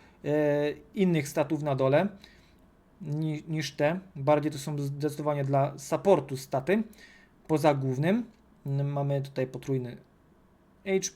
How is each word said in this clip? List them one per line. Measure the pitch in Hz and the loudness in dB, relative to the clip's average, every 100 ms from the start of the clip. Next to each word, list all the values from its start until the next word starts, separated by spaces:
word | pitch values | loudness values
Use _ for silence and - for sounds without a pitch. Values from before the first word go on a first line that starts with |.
| - _ | -20 _
e, | 147 151 147 147 147 - - | -2 2 2 2 0 -4 -10
innych | 214 185 165 139 | 2 4 4 0
statów | 165 143 151 | -2 0 0
na | 151 | 0
dole | 135 135 147 202 - - - - _ _ _ _ - | 2 4 4 2 -4 -20 -20 -20 _ _ _ _ -14
ni-, | 156 151 156 151 165 | -8 -4 -2 -4 -6
niż | 156 147 | -6 -6
te. | - 147 185 - 143 | 0 0 0 -8 -4
Bardziej | 135 147 151 | 2 2 2
to | 139 | -4
są | 160 147 | -6 -4
zdecydowanie | 139 143 147 - 151 143 | -4 -4 -4 -2 -4 -2
dla | 135 139 143 - | 0 2 0 -4
supportu | - 156 196 160 135 131 | -4 0 4 4 2 -8
staty, | - 135 170 214 220 - - - _ _ - | -4 -4 0 0 0 -12 -20 -20 _ _ -2
poza | 156 151 | 2 4
głównym. | 143 131 131 160 233 226 _ _ _ 139 139 | 2 -2 0 2 0 -2 _ _ _ -6 -2
Mamy | 143 143 139 139 | -2 -2 -2 -2
tutaj | 135 - 131 | -4 -4 -6
potrójny | 131 - 135 120 110 - _ _ _ _ _ _ _ 196 | -6 -4 -4 -4 -12 -20 _ _ _ _ _ _ _ -2
H | 190 - | -2 -2